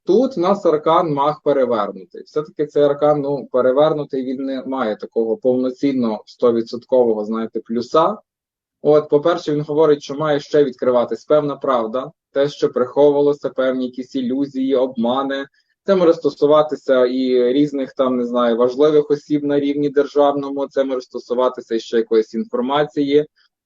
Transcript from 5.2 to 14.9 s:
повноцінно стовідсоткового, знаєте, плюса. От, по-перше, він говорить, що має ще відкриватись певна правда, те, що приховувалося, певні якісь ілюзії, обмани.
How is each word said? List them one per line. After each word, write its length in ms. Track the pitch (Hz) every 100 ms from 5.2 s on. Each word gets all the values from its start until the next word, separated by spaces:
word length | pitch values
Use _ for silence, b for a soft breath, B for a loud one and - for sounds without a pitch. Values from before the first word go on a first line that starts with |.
| 113 107
повноцінно 840 | 127 127 127 127 143 131 117 107 -
стовідсоткового, 1000 | - 123 113 113 120 - 127 120 107
знаєте, 360 | 104 113 113 -
плюса. 560 | - 117 120 156 170 220 _ _ _ _ _ _
От, 260 | 147 151 151
по-перше, 440 | 147 170 170 -
він 80 | 147
говорить, 400 | 151 147 160 147
що 120 | -
має 260 | 143 156 143
ще 240 | - 151
відкриватись 600 | 139 123 127 123 113 113
певна 320 | - 151 147 135
правда, 540 | 139 127 110 123 147 - _
те, 160 | 139 143
що 200 | - 147
приховувалося, 800 | 120 123 - 147 143 143 147 131
певні 380 | 131 131 131 127
якісь 280 | 127 123
ілюзії, 640 | 139 123 131 139 131 135 135
обмани. 680 | 131